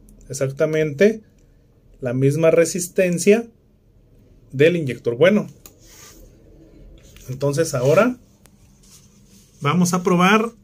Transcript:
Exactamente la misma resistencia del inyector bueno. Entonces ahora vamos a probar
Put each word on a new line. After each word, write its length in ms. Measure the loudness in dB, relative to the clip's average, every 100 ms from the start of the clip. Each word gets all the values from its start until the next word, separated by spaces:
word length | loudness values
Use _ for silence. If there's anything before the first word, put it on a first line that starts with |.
| -20 -20 -16
Exactamente 880 | -8 -6 -4 -2 -2 -4 0 0 0 -8 _ _ _ _ _ _ _
la 140 | -6
misma 360 | 0 0 2 2
resistencia 960 | 2 0 -2 -6 -2 -2 0 2 2 0 _ _ _ _ _ _ _ _ _ _
del 260 | 0 2 2
inyector 400 | -4 -6 -6 0
bueno. 300 | 2 2 -2 -12 -20 -20 -20 -20 -20 -20 -20 _ -20 -20 -20 -20 -20 -20 -20 -20 -16
Entonces 460 | -6 -4 -2 -2
ahora 420 | -2 2 4 2 -2 _ _ -20 _ _ _ _ -20 _ _ _ _ _ _
vamos 320 | -2 0 0
a 100 | 0
probar 500 | 0 2 4 2 0 -8